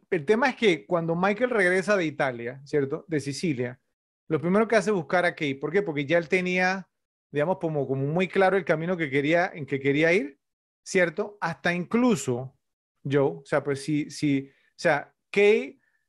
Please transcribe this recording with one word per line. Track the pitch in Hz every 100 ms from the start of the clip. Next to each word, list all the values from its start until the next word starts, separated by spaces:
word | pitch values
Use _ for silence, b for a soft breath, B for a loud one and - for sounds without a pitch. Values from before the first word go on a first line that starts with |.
| _
el | 185 139
tema | 220 269
es | 247
que | 226 156 -
cuando | 175 165 170
Michael | 190 208 254
regresa | 233 180 185 185 208
de | 160
Italia, | 139 143 120 117 135 143
¿cierto? | 151 135 156 -
De | 156
Sicilia, | 139 135 180 123 123 123 _ _ _ _ _
lo | 156
primero | 165 196 226
que | 226
hace | 185
es | 202
buscar | 151 180 175
a | -
Kay. | 151 135
¿Por | 147
qué? | 185
Porque | 165 147 139
ya | 170
él | 165
tenía, | 185 180 180 185 190 - _ _ _ _
digamos, | 143 156 180
como, | 165 151 135
como | 135 139
muy | 165 185
claro | 196 185 190
el | 170
camino | 160 165 180
que | 156
quería, | 139 143 170 185
en | 175 135
que | 139
quería | 139 143 165
ir, | 185 285 - _ _ _ _
¿cierto? | - 185 170 160 208 -
Hasta | 165 160 175
incluso, | 175 170 226 247 175 - 120 131 - _ _ _ _
Joe, | 143 143
o | 139 170 -
sea, | 151
pues | 147 139
si, | 151 147 156
si, | - 151 139 135
o | _ _ _
sea, | 170 147 - _ _
Kay | 202 208 226 269 - _ _